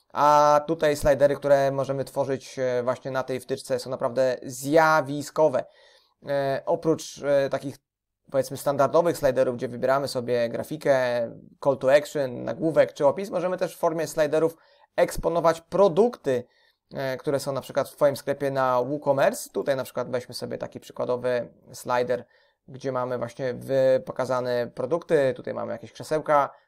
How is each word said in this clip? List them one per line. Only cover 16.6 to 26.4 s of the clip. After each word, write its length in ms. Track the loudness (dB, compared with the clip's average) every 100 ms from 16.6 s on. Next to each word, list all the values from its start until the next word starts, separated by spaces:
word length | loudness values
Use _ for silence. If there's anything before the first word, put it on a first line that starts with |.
| _ _ _
e, 240 | -8 -6 -6
które 220 | -4 -4
są 120 | -2
na 100 | -6
przykład 280 | -6 -4 -4
w 60 | 0
Twoim 200 | 0 0
sklepie 360 | -4 -4 -2
na 320 | 0 2 2
WooCommerce. 680 | 0 -2 0 2 2 0 -6
Tutaj 260 | -4 -2 -2
na 80 |
przykład 280 | -4 -8 -4
weźmy 240 | -6 -6 -12
sobie 220 | -10 -8
taki 220 | -10 -12
przykładowy 760 | -14 -8 -4 -2 -2 -2 -4 -12 -20
slider, 520 | -12 -4 -2 0 -2 -6 _ _ _ -20
gdzie 240 | -12 -6
mamy 260 | -4 -4 -6
właśnie 360 | -8 -8 -8
wy-, 500 | -8 -2 2 4 2 0
pokazane 680 | -6 -2 -2 -2 -2 -4 -6
produkty, 580 | -4 -4 0 2 2 -2
tutaj 180 | -6
mamy 180 | -8 -8
jakieś 200 | -10 -12
krzesełka, 580 | -14 -4 -4 2 2